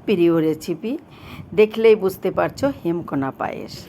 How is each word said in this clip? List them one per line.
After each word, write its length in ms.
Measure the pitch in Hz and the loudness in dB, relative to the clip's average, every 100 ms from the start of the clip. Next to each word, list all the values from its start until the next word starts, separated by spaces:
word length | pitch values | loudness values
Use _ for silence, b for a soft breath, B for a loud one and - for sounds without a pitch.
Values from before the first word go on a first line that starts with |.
প্রিয় 300 | - 190 170 165 | -2 2 4 4
রেসিপি, 520 | 156 156 170 160 214 294 B B B B - | 2 -2 -4 -6 -6 -8 B B B B -4
দেখলেই 440 | 170 214 220 226 214 | 2 2 4 4 4
বুঝতে 320 | 185 185 190 | 2 -2 -2
পারছো, 360 | 180 170 - 277 277 | 0 -2 -2 -4 -2
হেমকোনা 540 | 170 170 - 139 135 | -4 -4 -4 -4 -4
পায়েস। 420 | - 107 - - - | -4 -6 -6 -12 -14